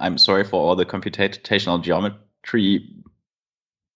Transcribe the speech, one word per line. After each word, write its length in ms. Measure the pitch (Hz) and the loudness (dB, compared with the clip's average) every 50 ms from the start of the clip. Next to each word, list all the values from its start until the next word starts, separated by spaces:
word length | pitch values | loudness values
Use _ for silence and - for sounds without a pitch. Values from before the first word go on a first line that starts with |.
I'm 160 | - 90 82 | -4 -4 2
sorry 260 | 78 - - 98 98 101 | 2 4 4 4 2 2
for 160 | 101 98 90 | 0 0 0
all 160 | 76 85 92 | 2 2 2
the 100 | 90 87 | 2 0
computational 960 | - - 95 - 101 - - 98 101 - - - - 107 98 - 90 87 87 | -2 -4 -6 -8 -8 -2 -2 -2 -2 -2 -8 -4 -2 -2 0 0 0 -2 -2
geometry 1080 | 82 85 82 87 101 104 104 - _ _ _ _ - - - 117 98 98 101 - - - - - - - _ _ _ _ _ _ _ _ _ _ _ _ _ _ _ _ _ | 0 0 0 0 0 -2 -4 -8 _ _ _ _ -8 -2 0 0 2 2 2 0 -2 -6 -16 -20 -20 -20 _ _ _ _ _ _ _ _ _ _ _ _ _ _ _ _ _